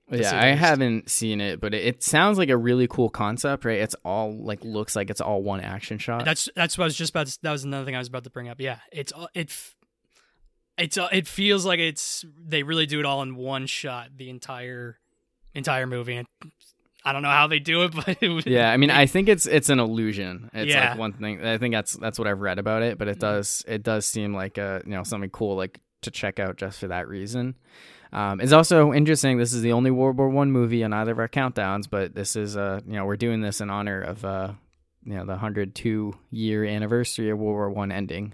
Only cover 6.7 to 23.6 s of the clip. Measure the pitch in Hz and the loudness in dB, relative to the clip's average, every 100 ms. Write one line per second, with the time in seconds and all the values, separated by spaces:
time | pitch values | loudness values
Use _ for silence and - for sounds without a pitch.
6.7 | - 170 151 165 165 143 - 160 147 139 | -2 -2 -2 -4 -4 -4 -6 -6 -6 -6
7.7 | 139 135 127 123 127 123 127 120 131 135 | -6 -6 -8 -8 -10 -12 -12 -12 -8 -8
8.7 | 117 - 156 139 - 170 180 156 - - | -8 -12 -12 -12 -12 -10 -8 -8 -10 -16
9.7 | _ _ _ _ _ _ _ _ _ _ | _ _ _ _ _ _ _ _ _ _
10.7 | - 170 196 180 190 151 - 202 202 185 | -6 -2 0 0 0 0 0 2 2 2
11.7 | 175 165 151 - - 165 147 165 156 143 | 0 0 -2 -8 -8 -12 -18 -6 -4 0
12.7 | 160 156 151 143 139 131 127 127 135 131 | 0 0 0 0 -2 -4 -6 -6 -6 -4
13.7 | - 143 123 120 135 127 127 - 127 123 | -6 -8 -10 -12 -16 -16 -16 -14 -12 -12
14.7 | 123 120 - _ _ _ _ - 147 135 | -10 -12 -14 _ _ _ _ -14 -6 -2
15.7 | 131 127 123 120 120 123 _ - _ _ | -2 -2 -4 -6 -8 -10 _ -20 _ _
16.7 | _ _ _ 143 139 143 143 151 151 151 | _ _ _ -4 0 2 4 4 2 2
17.7 | 165 180 160 - 180 202 165 147 123 113 | 2 2 0 -4 0 0 0 4 4 6
18.7 | 123 143 139 139 190 202 190 - 151 139 | 6 6 8 6 6 4 4 4 4 4
19.7 | 135 113 113 110 101 92 90 110 110 143 | 4 2 0 0 -2 -6 -10 -10 -4 2
20.7 | 143 127 117 110 113 107 95 110 113 123 | 4 4 0 -4 -6 -8 -4 -2 0 0
21.7 | 113 - - 110 107 107 98 98 92 101 | 0 -2 -6 -6 -4 -2 -2 -2 -2 0
22.7 | 110 117 101 104 101 107 104 101 - | 0 0 -2 -4 -2 -2 -2 -2 -6